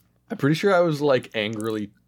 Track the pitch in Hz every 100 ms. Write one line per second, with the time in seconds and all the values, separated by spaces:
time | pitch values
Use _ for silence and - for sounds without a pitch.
0 | _ _ _ 214 139 160 202 180 175 147
1 | 147 127 - 113 104 110 110 110 104 _